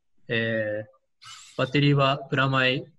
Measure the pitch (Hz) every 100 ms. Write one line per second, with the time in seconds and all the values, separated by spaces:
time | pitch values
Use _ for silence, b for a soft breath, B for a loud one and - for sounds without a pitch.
0 | _ _ - 117 113 110 107 107 110 _
1 | _ _ - - - - 131 147 143 143
2 | 135 143 - 135 135 131 127 135 175